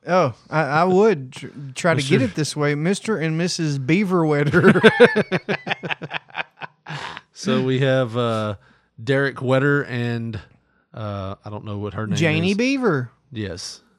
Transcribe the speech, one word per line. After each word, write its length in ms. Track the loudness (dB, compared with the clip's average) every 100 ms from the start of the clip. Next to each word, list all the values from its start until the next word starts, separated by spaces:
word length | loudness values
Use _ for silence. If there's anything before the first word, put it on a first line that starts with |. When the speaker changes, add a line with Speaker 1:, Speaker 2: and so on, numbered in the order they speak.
| 0
Speaker 1:
Oh, 260 | 0 0 -2 _
I, 120 | -2
I 220 | 0 2 4
would 480 | 4 4 2 -6
tr-, 140 | -14 -16 -14 -14 -2
try 180 | 0
to 80 | 0
get 200 | 2 2
Speaker 2:
Mister 40 | 2
Speaker 1:
it 100 | -2
this 200 | -4 -2
way. 180 | -2 0
Mister 420 | -2 -2 -2 -2
and 200 | -2 -2
Missus 400 | -2 -2 -2 -2
Beaver 460 | 0 2 2 2 2
Wetter. 560 | 2 4 6 6 8 6
<laughs> 40 | 8 6 6 -2 -4 -4 -8 -6 -8 -6 -10 -10 -12 _ -10 -10 _ -20 _ -16 -14 -12 -14 _
Speaker 2:
So 280 | -8 -2 0
we 180 | 0 2
have, 360 | 2 2 0 -2
uh, 380 | 0 0 -2 -6 _ _ _ -12
Derek 420 | -2 0 0 -2
Wetter 400 | 0 2 4 2
and, 560 | -2 -4 -4 -4 -6 -10 -14 _ _ _ _
uh, 440 | -12 -10 -8 -8 -10 -14
I 40 |
don't 140 | -12 -10
know 120 | -8
what 160 | -8
her 140 | -6 -4
name 80 | -2
Speaker 1:
Janie 340 | 0 0 -2
Speaker 2:
is. 60 | 0
Speaker 1:
Beaver. 540 | 0 0 0 -2 -4 _ _
Speaker 2:
Yes. 500 | -10 -8 -10 -14 -16 _